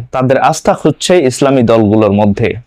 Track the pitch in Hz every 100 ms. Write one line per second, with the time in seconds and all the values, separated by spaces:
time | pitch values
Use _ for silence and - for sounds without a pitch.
0 | 120 139 127 131 131 160 214 180 160 147
1 | - 180 131 - 139 135 113 113 107 110
2 | 107 101 107 98 110 107